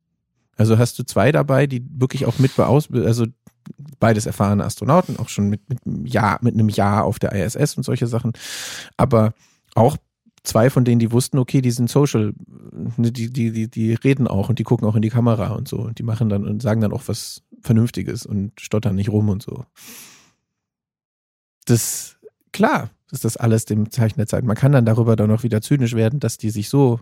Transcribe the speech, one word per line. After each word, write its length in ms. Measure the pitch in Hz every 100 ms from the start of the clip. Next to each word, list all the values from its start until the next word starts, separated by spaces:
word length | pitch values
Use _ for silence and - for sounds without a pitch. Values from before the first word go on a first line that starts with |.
| _ _ _ _ _ -
Also 220 | 107 110
hast 200 | 120 -
du 40 |
zwei 300 | 123 101 120
dabei, 340 | 151 143 135 143
die 180 | 123 127
wirklich 340 | 120 131 135
auch 140 | 123 127
mit 140 | 135 -
beaus-, 320 | - 139 -
also 340 | 123 101 117 117 _ _ _ - - 143 -
beides 260 | 113 107 -
erfahrene 380 | - 101 104
Astronauten, 520 | - - 113 175 - -
auch 100 | 123
schon 200 | - 202
mit, 200 | 104 -
mit 160 | 127 -
einem 200 | - 131
Jahr, 320 | 107 101 -
mit 140 | 120
einem 140 | 113 107
Jahr 360 | 98 101 104
auf 140 | 80 -
der 160 | -
I 60 | 101
S 160 | 80 -
S 200 | 147 -
und 60 |
solche 240 | 131 127 117
Sachen. 260 | 117 120 - - - - - - -
Aber 380 | - 113 110 - _ _ _
auch 220 | 113 120 156 _ _ _ _
zwei 260 | - 113 127
von 140 | 135
denen, 140 | 123 120
die 140 | 113
wussten, 260 | 117 - 135
okay, 220 | 123 139
die 100 | 127
sind 180 | 120 117
social, 440 | 143 147 110 104 - - - 53 - 120 117
ne, 160 | 117
die, 180 | 123 117
die, 220 | 127 117
die, 160 | 113 110
die 260 | 113 110
reden 320 | 113 135 135 117
auch 220 | 95 -
und 100 | 113
die 60 |
gucken 220 | 107 123 107
auch 80 | 107
in 60 |
die 60 | 107
Kamera 440 | 120 120 110 95
und 160 | 101 127
so. 100 | 110
Und 200 | 113 113
die 40 |
machen 260 | 117 113 110
dann 160 | 101
und 180 | 104 104
sagen 180 | 113 113
dann 120 | 104
auch 120 | - -
was 360 | 110 - - _ -
Vernünftiges 640 | - 110 117 - 95 117 -
und 340 | 104 101 -
stottern 360 | - 107 104 95
nicht 120 | 113
rum 200 | 107 104
und 140 | 98
so. 220 | - - - _ - - - - _ _ _ _ _ _ _ _ _ _ _ _ _ _
Das, 520 | - 117 - - - _ - _ _
klar, 380 | - 240 214 117 _ -
ist 140 | -
das 120 | 113 -
alles 280 | 117 110 -
dem 240 | 107 107
Zeichen 280 | - 110 -
der 80 | 104
Zeit. 180 | 95
Man 120 | 127 110
kann 160 | 135
dann 120 | 139
darüber 320 | 117 113 113 107
dann 140 | 107
auch 120 | 107
wieder 180 | 110 107
zynisch 340 | - 143 117
werden, 240 | 117 110 143
dass 200 | 113 -
die 120 | 107
sich 180 | 107 101
so 300 | 139 131 117